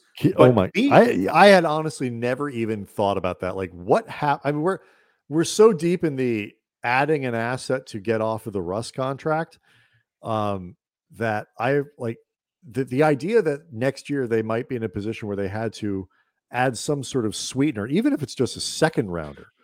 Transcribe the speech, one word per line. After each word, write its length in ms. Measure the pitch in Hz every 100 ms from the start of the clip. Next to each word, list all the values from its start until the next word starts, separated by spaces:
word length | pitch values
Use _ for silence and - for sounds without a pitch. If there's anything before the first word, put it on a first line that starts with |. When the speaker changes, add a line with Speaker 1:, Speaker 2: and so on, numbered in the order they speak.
| _ -
Speaker 1:
Ki-, 160 | 151 -
Speaker 2:
But 120 | 131
Speaker 1:
oh 20 |
my, 160 | 113 92
Speaker 2:
B 180 | 190 277
Speaker 1:
I, 360 | 170 240 - -
I 160 | 160 202
had 180 | 190 165
honestly 440 | 151 156 - 131
never 400 | 117 120 131 143
even 360 | 120 110 110 98
thought 320 | - 101 98
about 220 | 90 90
that. 140 | 92 95
Like, 160 | 95
what 360 | 87 90 180 -
hap-, 340 | - 147 143
I 80 | 139
mean, 100 | 147
we're, 180 | 165 190 - _ _ _ _
we're 140 | 147
so 300 | 160 - 214
deep 300 | 175 170 170
in 120 | 170 135
the 380 | 127 113 104 - _ _
adding 420 | 117 127 147 156 131
an 80 |
asset 540 | 117 117 127 - 135 -
to 120 | 113
get 220 | 98 110
off 240 | 110 110 -
of 80 |
the 80 | 98
Russ 300 | 85 98 117
contract, 680 | - 131 135 160 156 160 _ _ _ _ _ _ _
um, 540 | - 110 104 98 90 - _ _ _
that 360 | - 113 107 101 -
I, 240 | 120 143 143 -
like, 200 | 120 117 _ _ _ _ -
the, 160 | 117 131
the 180 | 127
idea 380 | 156 143 156 226
that 300 | 160 143 -
next 360 | 113 131 - -
year 180 | 143 120
they 140 | 113
might 280 | 110 113 117
be 60 | 123
in 80 |
a 60 | 113
position 380 | 107 101 110 107
where 100 | 101
they 100 | 98
had 260 | 104 113
to 340 | - 104 98 95 _ _ _ _
add 260 | 123 131 113
some 260 | - 143
sort 220 | 123 135 110
of 100 | -
sweetener, 520 | - 127 147 110 101
even 260 | 160 269
if 80 | 254
it's 140 | 143 -
just 200 | 120 127
a 40 |
second 480 | - - 156 - 107
rounder, 360 | 85 76 71 - _